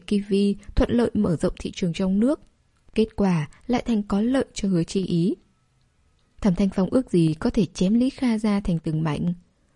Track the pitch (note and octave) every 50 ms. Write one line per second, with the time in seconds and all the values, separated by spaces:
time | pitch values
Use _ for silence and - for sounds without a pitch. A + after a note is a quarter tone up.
0 | - - G#3 G3+ G3+ G3+ G3 G3 G3+ G3+ G3+ G3+ - - - - C4 - A3 A#3+
1 | A#3+ - - G#3 G#3 - E3+ - - F3+ - - - F#3+ F#3 - - F3 E3 -
2 | G3 F#3 F#3+ G3+ A3 C4 D#4 - - - _ _ _ _ _ _ _ _ - -
3 | A3 A3 - - G3+ F#3+ F3+ E3 D3 - - - - - A#3+ B3 - - A#3 G#3+
4 | G#3 - - G3 G#3+ A#3+ C4 C4+ - - - - - G3 F#3+ E3+ E3 - - G3
5 | F#3 - F3 E3+ E3 G3 E4+ - _ _ _ _ _ _ _ _ _ _ _ _
6 | _ _ _ _ _ _ _ - - A3 F3 - G3+ G3 - - F#3+ F3+ - B3+
7 | B3+ - - F3+ E3 D#3+ D#3 - - E3+ - A#3+ F#3+ - - - F#3 F#3 G#3+ A#3+
8 | B3 C4 - - C#4 B3 A3+ G#3+ A3 G#3+ G3+ G3+ G#3 - F3 D#3+ - - D#3 D#3
9 | D#3+ D#3+ D3 - - F3 F3 F3 - _ _ _ _ _ _